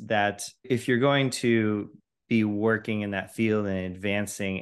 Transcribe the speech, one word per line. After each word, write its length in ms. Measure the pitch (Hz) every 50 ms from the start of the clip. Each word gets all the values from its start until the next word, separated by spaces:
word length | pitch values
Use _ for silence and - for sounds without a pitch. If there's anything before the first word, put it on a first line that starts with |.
| 113
that 380 | 107 110 104 101 104 101 - - - - _ _
if 240 | - 127 113 - 131
you're 100 | 123 117
going 320 | 135 139 139 139 135 127
to 640 | - - - 120 117 113 107 107 107 104 - - - - _ _ _ _ _ -
be 160 | 117 113 107
working 580 | 104 104 104 107 113 110 104 - 117 110 107
in 100 | 104 101
that 220 | 101 95 - - -
field 340 | - 113 110 107 107 104 98
and 280 | 95 92 92 92 90
advancing 600 | 95 98 101 101 104 104 104 - - 101 95 95 -